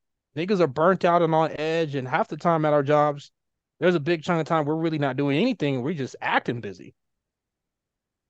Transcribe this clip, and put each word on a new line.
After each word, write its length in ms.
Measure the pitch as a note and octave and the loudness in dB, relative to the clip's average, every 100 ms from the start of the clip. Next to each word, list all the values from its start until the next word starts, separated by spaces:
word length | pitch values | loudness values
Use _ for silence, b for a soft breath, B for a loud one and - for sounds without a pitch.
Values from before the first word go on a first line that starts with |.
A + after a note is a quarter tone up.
| _ _ _ | _ _ _
Niggas 260 | D3 F3+ G3+ | -8 -2 2
are 80 | D#3+ | 0
burnt 360 | B2+ E3+ F#3 | 2 2 4
out 160 | F3+ E3+ | 2 2
and 140 | E3 | 4
on 160 | D#3+ D#3 - | 2 0 -2
edge, 380 | D#3 E3 D#3+ C#3 | -4 -2 -2 -4
and 120 | B2+ | -2
half 200 | D#3+ A3+ | -2 -2
the 100 | D#3+ | -2
time 260 | F3 E3 | 0 2
at 80 | D#3 | 2
our 100 | D3 | 2
jobs, 480 | C#3 D3 D3 D3 - _ _ _ _ - | 4 2 2 -2 -10 _ _ _ _ -2
there's 160 | E3+ | 0
a 60 | F3 | 2
big 220 | C#3+ E3+ | 0 -2
chunk 180 | F#3 E3 | 0 -2
of 60 | D3+ | 0
time 180 | E3 | 0
we're 100 | D3 | 0
really 220 | D#3+ E3 D#3 | -2 -2 -2
not 200 | C#3+ B2+ | -2 0
doing 180 | C#3+ C#3 | 0 2
anything. 460 | A#3+ A3+ C#3+ C3 | 0 0 -2 -2
We're 100 | B2+ | -4
just 240 | E3 B2 - | -4 -8 -8
acting 400 | C3 - - A#2+ | -4 -2 -2 -6
busy. 320 | G#2 F#2 - - _ _ _ _ _ _ _ _ _ _ _ _ | -8 -14 -18 -20 _ _ _ _ _ _ _ _ _ _ _ _